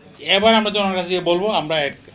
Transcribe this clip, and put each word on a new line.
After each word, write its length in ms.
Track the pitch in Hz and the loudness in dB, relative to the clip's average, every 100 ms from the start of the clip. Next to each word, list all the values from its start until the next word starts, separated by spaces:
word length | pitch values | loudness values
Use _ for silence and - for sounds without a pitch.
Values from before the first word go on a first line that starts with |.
| - - | -20 -10
এবার 360 | 147 190 220 226 | -2 2 4 4
আমরা 140 | 214 | 2
জনগণের 260 | 202 196 185 | -2 -2 -2
কাছে 140 | 175 | -2
গিয়ে 120 | 180 | -2
বলবো, 260 | 170 175 208 | 0 0 0
আমরা 340 | 190 151 160 | -2 -2 -4
এক, 140 | 143 - - | -4 -8 -20